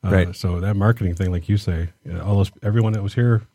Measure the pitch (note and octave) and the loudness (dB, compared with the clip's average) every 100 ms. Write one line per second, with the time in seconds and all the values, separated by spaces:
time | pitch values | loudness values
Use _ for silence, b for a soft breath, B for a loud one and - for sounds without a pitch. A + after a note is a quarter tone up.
0 | F#2+ F#2 F2+ F#2 F#2 F2 F#2+ G2+ G2+ A#2 | 2 2 2 -2 -4 -2 -2 2 2 2
1 | F#2+ E2+ F#2 F2 - G2+ - E2+ E2+ _ | 0 -2 -2 -2 0 0 0 -4 -4 _
2 | - E2+ F2 G2+ F#2+ - G#2 A2 A2 A2 | -12 -8 0 0 0 -2 -2 0 0 0
3 | G2+ - A#2+ A2+ - | -4 0 2 2 0